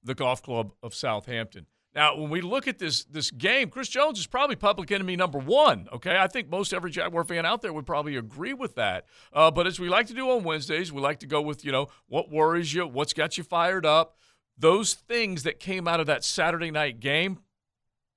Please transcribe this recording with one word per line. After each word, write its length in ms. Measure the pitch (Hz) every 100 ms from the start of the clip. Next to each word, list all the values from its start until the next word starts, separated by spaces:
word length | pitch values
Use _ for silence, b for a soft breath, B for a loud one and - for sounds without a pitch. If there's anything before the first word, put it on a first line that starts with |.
The 100 | 117
Golf 300 | 131 131 123
Club 260 | - 117 104 -
of 140 | 117
Southampton. 720 | - 131 107 - 117 110 95 76 _ _
Now, 200 | 143 151
when 140 | 143 151
we 140 | 165
look 260 | 175 262 269
at 100 | -
this, 260 | 233 -
this 260 | - 151 -
game, 400 | 123 185 262 240
Chris 180 | 262 262
Jones 300 | 302 302 214
is 80 | 156
probably 280 | 247 285
public 380 | 226 202 202 165
enemy 240 | 202 185 180
number 220 | 180 139
one, 500 | 131 254 294 110 -
okay? 240 | 120 175 185
I 80 | 190
think 240 | 254 143
most 240 | 180 196
every 160 | 180 175
Jaguar 340 | 165 175 170
fan 220 | 165 170 165
out 160 | 226
there 100 | 208
would 140 | 156 135
probably 300 | 151 151 135
agree 360 | 110 120 208
with 220 | 262 269
that. 320 | - 104 92 - b b
Uh, 180 | 143 160
but 160 | 156 175
as 140 | 180
we 80 | 175
like 180 | 190 233
to 40 |
do 160 | 240 262
on 140 | 247
Wednesdays, 480 | 170 156 139 156 180
we 80 | 139
like 200 | 139 147
to 60 | 135
go 140 | 147
with, 240 | 151 147
you 80 | 143
know, 160 | 131 139 b b
what 240 | 131 -
worries 440 | 151 156 170 160
you, 120 | 165 170
what's 280 | 123 147
got 240 | - 156 -
you 60 |
fired 420 | 147 170 175 190 156
up. 320 | 156 160 b b b _ -
Those 340 | 160 196 220
things 520 | - - 233 214 175
that 140 | 156 -
came 300 | - 185 170
out 100 | 170
of 80 | 156
that 160 | 135
Saturday 480 | - - 165 170 165
night 300 | 151 147 113
game 380 | 139 151 190 180 _ _ _ _ _ _ _